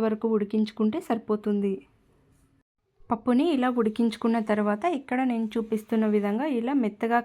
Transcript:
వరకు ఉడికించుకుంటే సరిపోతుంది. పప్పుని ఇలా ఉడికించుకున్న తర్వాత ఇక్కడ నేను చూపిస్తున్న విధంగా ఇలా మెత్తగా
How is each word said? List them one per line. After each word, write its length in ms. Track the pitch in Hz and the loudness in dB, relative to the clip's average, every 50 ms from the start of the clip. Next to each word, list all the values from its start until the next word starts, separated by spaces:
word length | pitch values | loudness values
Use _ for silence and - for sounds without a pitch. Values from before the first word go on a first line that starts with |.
| 220 | 2
వరకు 220 | 220 220 220 - 226 220 | 2 0 0 0 0 2
ఉడికించుకుంటే 640 | 208 208 202 - 214 214 208 - - 214 214 214 339 - | 2 0 0 0 0 0 0 0 0 0 0 0 -2 -2
సరిపోతుంది. 640 | - 233 220 - - 214 214 214 214 208 202 202 202 190 190 - _ _ _ _ _ _ _ _ _ _ _ _ _ _ _ _ _ _ _ _ _ _ _ - - | -2 -4 -4 -2 -2 -4 -2 0 -2 -2 0 0 0 -2 -4 -8 _ _ _ _ _ _ _ _ _ _ _ _ _ _ _ _ _ _ _ _ _ _ _ -6 -6
పప్పుని 340 | 240 220 - 254 240 247 302 349 311 | -4 -4 0 2 2 2 4 2 2
ఇలా 140 | 254 247 254 240 247 | 2 0 0 0 2
ఉడికించుకున్న 600 | 226 220 214 - 233 226 214 - - 233 226 233 214 220 | 0 0 0 0 0 0 0 0 -2 0 0 0 0 0
తర్వాత 340 | 208 208 208 208 208 214 330 349 339 262 | 0 0 2 0 -2 -2 -2 -2 -4 -4
ఇక్కడ 220 | 269 - 254 254 262 254 | -6 -4 -2 -2 0 0
నేను 160 | 240 226 226 214 - | 0 -2 -4 -4 -4
చూపిస్తున్న 500 | 233 220 220 226 214 214 - 220 220 220 214 208 | -4 -4 -2 -4 -6 -4 -2 0 0 2 2 2
విధంగా 320 | 208 202 208 208 226 285 320 269 233 | 2 2 0 -2 -2 -2 -2 -2 -2
ఇలా 160 | 226 254 285 277 240 | -2 0 0 2 0
మెత్తగా 380 | 208 208 - 233 226 233 240 240 | 0 -2 -2 -2 2 2 0 0